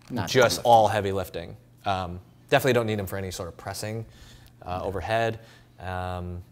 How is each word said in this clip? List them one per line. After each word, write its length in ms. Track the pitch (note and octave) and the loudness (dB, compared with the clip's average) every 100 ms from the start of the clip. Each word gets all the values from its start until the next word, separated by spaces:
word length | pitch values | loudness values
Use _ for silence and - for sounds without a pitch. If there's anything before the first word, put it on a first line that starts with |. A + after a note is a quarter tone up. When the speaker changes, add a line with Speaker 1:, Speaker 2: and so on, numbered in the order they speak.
| - | -10
Speaker 1:
Not 180 | B2 E2+ | -6 0
Speaker 2:
just 320 | B2+ A2+ - | 4 4 4
Speaker 1:
deadlifting. 60 | A#2+ | 6
Speaker 2:
all 220 | A#2 G#2 | 6 6
heavy 220 | G#2+ G2 | 4 0
lifting. 420 | F#2+ F2+ E2+ F2+ G#2+ _ _ G#2 | -2 -4 -8 -12 -16 _ _ -4
Um, 340 | F#2+ F2+ F2 - _ - | -2 -4 -10 -16 _ 0
definitely 240 | C#3 C#3 | 2 4
don't 140 | A#2+ A2 | 2 2
need 100 | G#2+ | -2
them 80 | F#2+ | -4
for 100 | G2 | -6
any 120 | F#2+ | -8
sort 180 | - E2+ | -8 -10
of 80 | - | -12
pressing, 520 | G2 F#2+ G#2+ A2+ A2+ - - - - - - | -12 -10 -8 -8 -10 -16 -20 -20 -20 -16 -8
uh, 160 | F2+ | -6
overhead. 560 | F2+ F#2+ G2 A2+ A2+ G#2+ - - _ - | -4 -4 0 0 0 -2 -12 -20 _ -14
Um, 600 | F#2 F#2 F2+ F2+ F2 F2 - | -8 -6 -6 -6 -8 -10 -14